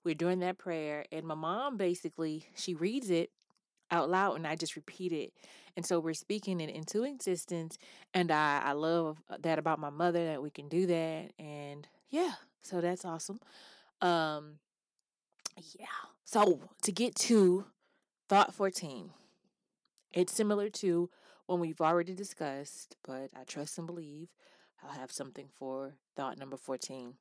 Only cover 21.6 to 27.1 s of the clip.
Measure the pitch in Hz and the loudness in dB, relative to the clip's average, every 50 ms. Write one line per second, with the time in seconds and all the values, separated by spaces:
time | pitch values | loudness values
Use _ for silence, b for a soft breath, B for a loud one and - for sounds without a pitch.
21.6 | 170 160 156 - 165 160 170 175 170 180 185 180 208 202 - - 160 143 135 139 | 0 -2 0 2 4 6 6 4 2 0 -4 -8 -8 -8 -6 -6 -6 -6 -6 -6
22.6 | 147 147 - - - - - - - - 131 131 135 135 - 131 127 - - 147 | -10 -12 -14 -14 -16 -16 -20 -18 -14 -10 -10 -10 -10 -12 -14 -16 -16 -12 -10 -8
23.6 | 147 - - - 165 165 175 170 160 147 147 151 170 - _ b b b b b | -8 -8 -8 -8 -8 -8 -10 -10 -12 -12 -12 -14 -14 -16 _ b b b b b
24.6 | b b b _ - 143 143 131 131 127 - - 139 131 120 143 139 139 - - | b b b _ -18 -14 -12 -12 -10 -10 -8 -8 -10 -10 -10 -14 -16 -18 -14 -10
25.6 | 135 131 131 135 135 135 143 - _ _ _ - 139 131 - 135 135 135 135 131 | -8 -6 -6 -6 -6 -8 -10 -16 _ _ _ -8 -6 -6 -6 -8 -10 -12 -12 -10
26.6 | - - 131 127 - - 131 131 123 120 | -6 -6 -6 -6 -6 -8 -10 -12 -12 -14